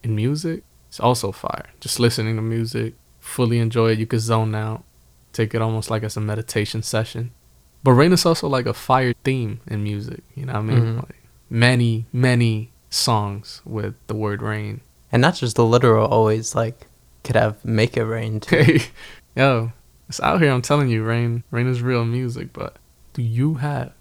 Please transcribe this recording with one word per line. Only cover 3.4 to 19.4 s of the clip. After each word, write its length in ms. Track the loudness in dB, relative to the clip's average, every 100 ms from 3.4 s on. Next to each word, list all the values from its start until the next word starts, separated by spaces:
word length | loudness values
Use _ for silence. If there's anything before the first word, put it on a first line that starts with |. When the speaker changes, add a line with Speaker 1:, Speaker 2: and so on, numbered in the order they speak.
| 0 2
Speaker 1:
enjoy 320 | 2 2 2
it. 80 | 2
You 60 | 0
could 120 | -2
zone 340 | 2 0 2 -2
out, 280 | -6 -8 -12 _ _ _ _
take 220 | -4 -2 0
it 60 |
almost 280 | -2 -2 -2
like 140 | -4
as 140 | -4 -4
a 40 |
meditation 640 | -4 -4 -4 -4 -4 -6
session. 480 | -4 -4 -4 -6 -10 -12 _ _ _ _
But 100 | 4
rain 180 | 6 6
is 120 | 4 2
also, 220 | 0 0
like, 180 | -2 -2
a 80 |
fire 400 | -6 0 2 2 -2
theme 380 | -2 -2 -4 -8 -8
in 160 | -6
music, 400 | -4 -6 -8 -14 _ -12
you 100 | -6
know 80 |
what 60 | -4
I 40 |
mean? 160 | 2 2
Speaker 2:
Mm-hmm. 160 | 2 -2
Speaker 1:
Like, 240 | -8 -16 _ _ _
many, 560 | 4 4 6 2 0 -4
many 600 | 0 2 4 2 0 -6 _ _
songs 720 | -4 0 0 0 -6 -12 -18 -10
with 300 | -6 -6 -10 -8
the 80 | -4
word 260 | -4 -4
rain. 400 | -6 -6 -8 -10 _ _ _
Speaker 2:
And 100 | 2
not 140 | 2 0
just 200 | -2 2
the 100 | 4
literal 420 | 6 6 4 4
always, 480 | 4 4 2 -2 -4
like, 320 | -4 -6 -20 _ _ _
could 120 | -2 2
have 280 | 2 -2 -2
make 320 | 0 0 0
it 80 | -4
rain 340 | -4 -6 -8
too. 180 | 0 4
Speaker 1:
<laughs> 80 | 6
Hey, 160 | 6 0 -14 -20 -20 _
yo, 380 | 2